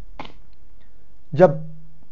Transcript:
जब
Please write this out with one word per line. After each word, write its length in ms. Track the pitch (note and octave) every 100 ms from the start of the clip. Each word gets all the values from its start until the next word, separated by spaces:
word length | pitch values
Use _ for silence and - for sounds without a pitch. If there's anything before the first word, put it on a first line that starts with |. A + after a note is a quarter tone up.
| - - - - - - - - - - - - -
जब 300 | C3+ F3+ D#3+ - - - - -